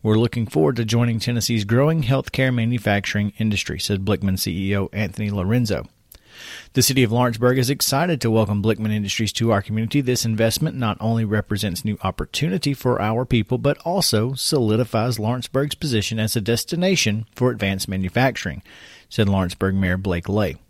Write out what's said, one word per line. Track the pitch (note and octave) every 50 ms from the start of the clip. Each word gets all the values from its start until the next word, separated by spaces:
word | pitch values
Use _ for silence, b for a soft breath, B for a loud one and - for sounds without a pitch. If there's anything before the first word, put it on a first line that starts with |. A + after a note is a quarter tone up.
| -
We're | A2 G#2+ A2
looking | A#2 A#2+ - B2 A2+ G2+
forward | - D3+ D#3 D3 B2+
to | A#2 A#2
joining | G#2+ A#2 A#2 A#2+ A#2+ A#2 A2+
Tennessee's | - - A#2+ A#2 G2+ - A#2+ A2 G#2
growing | G2+ A#2 B2 C#3 D3+ E3 E3 C#3
healthcare | G#2+ C#3 C3+ C3 - - - C3+ C3 B2+
manufacturing | A#2+ A2+ A2+ B2 A#2+ - - G2+ G2+ F#2+ - - G#2 G#2 G#2 - -
industry, | A2+ A2 G2+ F#2+ - - - -
said | - - G#2 F#2+ F#2+
Blickman | G#2 G2+ F2+ G2+ G2 F#2+ F#2
C | - - E2+ F2+ F#2+ G2
E | G2+ G2+
O | G2 -
Anthony | - G2+ G#2+ F#2 G2 - G#2+ G2+
Lorenzo. | G2+ G2+ F2+ F#2+ A2+ B2 B2 G#2+ G2+ C#2 - - _ _ _ _ B B B B B B B B B B B B B
The | C3+ B2
city | - C3+ C3
of | B2+ G#2+
Lawrenceburg | A2 A#2+ B2 B2 A#2 A2 A#2+ B2 B2+ C3
is | B2+ A#2
excited | C#3+ - - - - C3+ E3 F3+ E3+ B2+
to | - A#2
welcome | A2 A2 A2 G#2 G#2 G2+
Blickman | G2 A2 G#2+ G2 G#2+ G#2+ G#2+
Industries | G#2+ G#2 G2 - - A2+ G2+ -
to | - A2+ A2+
our | A2 G2 F#2+
community. | - G#2+ A2 A2+ A2 - D3
This | C3+ B2 B2+ A#2+ -
investment | A#2+ A2 G#2+ C#3 C#3 C3+ - D#3 D#3+ - C3
not | B2 A2 G2+ -
only | - A2+ A#2 A2+ A2+
represents | G#2 G#2 G#2+ G2+ - G#2+ G2+ A2 G2+ F2 - -
new | G#2+ G#2 - -
opportunity | F#2+ F2 - - - - - C#3+ E3 F#3+ F3+ - D3 C#3
for | - - B2+ A#2+ G2
our | G2 G#2+ A2+ A#2 B2+
people, | - - A#2 G#2 - B2+ B2
but | A2+ C#3 C#3+ -
also | - E3 F3 G3 E3 - - G#2+ A2 B2 C3+
solidifies | C3 - - - C#3+ A#2+ G#2+ G#2+ A2 B2 - - A2 A2 B2+ A#2+ A2
Lawrenceburg's | G#2 A2 B2 B2+ A#2+ - - C3+ C#3+ D3 -
position | - - D3+ B2 A2 G2 - A#2 A2
as | G#2+ G#2+ -
a | A#2+
destination | G2+ G#2+ A#2 A#2 - - - D#3+ F3+ F#3+ F#3+ D#3+ - A2+ G#2 A2 A2+ _ _
for | - B2+ B2+
advanced | A#2+ G#2+ G#2 G2 G2 F#2+ - -
manufacturing, | G2 F#2+ F#2+ F2+ - A#2 C3 C3+ A2+ - - F#2 C#2+ - B B B B B B B B B B
said | - - A2 G2
Lawrenceburg | G2 F#2+ F#2+ F2+ - - F#2+ F#2+ F#2+
Mayor | G2 G2 F2+ F2+ F#2
Blake | F#2+ G2+ F2 F2 F2 -
Lay. | F#2+ G#2+ G#2 F2 - - -